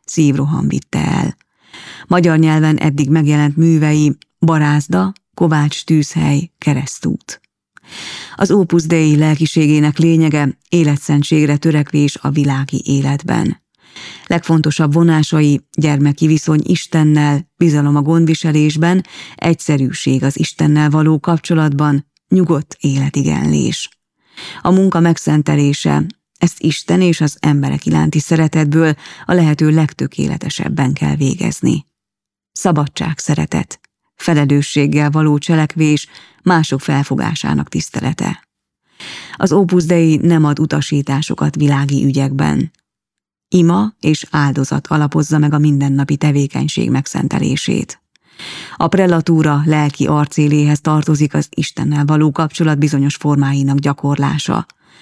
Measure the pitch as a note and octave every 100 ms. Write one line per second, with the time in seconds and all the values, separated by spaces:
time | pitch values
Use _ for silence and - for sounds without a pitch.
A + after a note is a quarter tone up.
0 | - - D3 C#3 C#3+ C3+ C#3+ C#3 - -
1 | - - - - _ _ _ - - -
2 | - F3+ E3+ D#3+ D#3+ D#3 D#3 D3+ D3+ C#3+
3 | C#3 D#3+ D3 D3 D3 D3+ E3 D#3+ D3+ D3+
4 | D3 C3+ _ - D#3+ D#3 D3 D3 C#3+ F3+
5 | F#3+ - _ - E3+ D3+ D3 - - D#3+
6 | C#3+ D#3+ D3+ C#3+ E3+ - D3+ C3+ C#3 -
7 | - - - - _ _ _ _ - -
8 | - - - - G3 G3+ E3+ E3+ D#3+ E3
9 | D#3 D3+ D#3 D3+ D#3+ D#3+ D3+ D3+ D3+ D3
10 | E3 E3 D#3+ D3 C#3 - - F3 D3 C#3+
11 | - C#3+ C#3+ D#3 D3+ D3 E3 D3+ C#3+ D3
12 | C#3+ - C#3 D3 C#3+ C3+ C#3 - - C#3
13 | C#3 C#3+ - A2+ - - _ _ _ -
14 | - - - E3+ - D#3+ D#3 D3 D3+ D#3+
15 | E3+ D#3 D3+ D#3 D3+ C#3+ - - D3+ C#3+
16 | C#3+ C#3+ D#3 D#3 - D3+ - F3 - D#3+
17 | D3+ D3+ D3 C#3+ - - E3+ D3 C#3+ D3
18 | C#3+ E3 D#3+ D#3+ E3 D3+ D3+ D#3 E3+ F#3
19 | - - - - E3+ E3 - C#3+ C3 -
20 | - C3 C3+ - - - D3+ D3+ D3+ D#3
21 | D#3 D3+ - E3 - E3 D#3 C#3+ D3+ C#3+
22 | - _ - F#3 F3 D3+ - - C#3+ C3+
23 | C#3 C#3+ C#3 G2+ D3+ - - - - _
24 | _ _ _ - - - - F#3 F#3+ E3+
25 | E3+ E3 - D3+ D3 D3 C#3+ C#3+ D#3+ D3
26 | E3+ - _ - E3+ - D3+ - - F3+
27 | F3+ D#3+ D3+ - D3+ C#3+ C3+ C#3+ D#3 D#3
28 | D#3 D#3 - E3 D#3 D#3+ D3 D#3 D#3+ D3
29 | - - - F3+ D#3+ D3+ D#3 D#3+ D3+ -
30 | C#3 - C#3+ C#3 C#3 - - D#3 C3 C#3+
31 | D3+ D3 C3+ - - - - D3 - _
32 | _ _ _ _ _ - F#3 D3+ D3 -
33 | D#3+ D3+ - D#3 D3+ - - - _ _
34 | _ - - D3+ C#3 C#3+ C#3+ D3+ C#3+ D3
35 | D3 D#3 D#3 D3 D#3+ D#3+ D3+ D#3+ D3+ D3
36 | - - - _ - E3+ D#3 C#3 - C#3
37 | C#3 C#3 - D#3+ C#3 C#3+ D3 - - -
38 | - - - - _ _ _ _ _ -
39 | - - - - F#3 E3 F3 F3+ E3 F3
40 | E3 D#3 E3+ D#3+ D3+ D3 D#3+ D3 - D3
41 | C#3+ C3+ - - D3 D3+ D3 C#3 C#3 C#3
42 | C#3 C3 C#3 C3+ - - D#3+ _ _ _
43 | _ _ _ _ _ F3+ E3+ F3+ G#3+ -
44 | E3+ D3+ - D3+ C#3+ C3+ C3+ D3 - D#3
45 | D3 D#3 D3 D#3 D3 D3 D3+ C#3+ C#3 C3+
46 | C#3 C#3+ D3+ C#3+ C#3 C3 D3 - A#2 C3
47 | - - - - - C#3 - - - -
48 | _ _ _ - - - - - E3 F#3+
49 | F#3 E3 D#3+ D#3+ D3+ D3 D#3 D3+ D3 -
50 | D3+ D3+ D3 - D3 D3+ D3 D3 D#3+ D#3
51 | D#3 D3 D3 D3+ - - D3+ - D3 D3
52 | D3 D3+ D#3 C#3 D#3 - D#3+ D3 D3+ C#3+
53 | C#3 - D3 C#3+ C#3 C#3 C3+ C#3 C#3+ C#3+
54 | C#3+ C#3+ C#3+ D3 - - - _ _ _